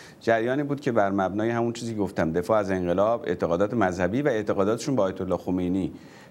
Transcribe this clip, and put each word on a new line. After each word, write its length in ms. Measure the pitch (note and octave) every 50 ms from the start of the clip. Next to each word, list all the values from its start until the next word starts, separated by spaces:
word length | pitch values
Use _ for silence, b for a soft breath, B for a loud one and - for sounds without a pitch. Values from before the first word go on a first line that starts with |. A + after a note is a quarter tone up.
| B B B B
جریانی 420 | - A#2 A2+ A2+ A2+ A#2+ C3 D3 D3
بود 180 | C#3 C#3+ C#3
که 100 | - C3+
بر 200 | A#2 A2+ G2+ G2
مبنای 380 | G2 G2 F#2+ F#2 F#2 G#2 A2 A#2
همون 240 | A#2+ A#2 A#2 A#2+ A#2
چیزی 200 | - A#2+ A#2 A2+
که 60 | G#2
گفتم، 320 | G2+ F2 - - F2 D#2+
دفاع 280 | D#2+ F2+ F2 - A2 G#2+
از 120 | G#2 F#2+
انقلاب، 520 | F#2+ F#2 F2+ F2 F2 F#2 G2+ A2 A#2 A2+ - -
اعتقادات 460 | F2+ F2 F#2+ D#2+ E2+ E2+ G2+ G#2 B2
مذهبی 480 | A#2 G2+ F#2 F2 F#2 F2+ F2+ G#2 C3
و 60 | C#3+ D3
اعتقاداتشون 680 | A#2 G#2+ G#2+ G#2 G2 G2 F#2+ G2+ A2+ A#2+ - D3+ C3+
با 80 | A#2 G2
آیت 180 | F#2+ F#2 -
الله 160 | F#2+ F2+ F2+ F2
خمینی 540 | - F#2+ F#2 F#2 F2+ F2 F2+ G2 F2 D2 - B B B B B B B